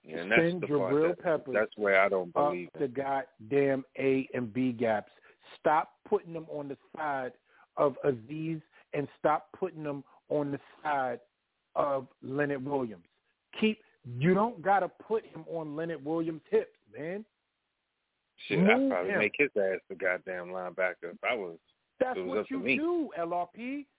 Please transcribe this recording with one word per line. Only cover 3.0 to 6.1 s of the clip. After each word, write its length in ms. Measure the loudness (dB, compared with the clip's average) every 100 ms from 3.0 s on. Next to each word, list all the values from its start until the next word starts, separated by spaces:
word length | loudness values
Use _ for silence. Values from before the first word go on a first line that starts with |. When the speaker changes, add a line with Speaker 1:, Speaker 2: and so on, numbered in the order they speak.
| -2 -2 -4 _ -2 2 4 2 -4 -2
Speaker 2:
A 300 | 2 2 0
and 180 | -6 -4
B 200 | 0 -2
gaps. 380 | 0 0 0 -4 _ -20 _ -20 0
Stop 340 | 2 2 0 _
putting 240 | -2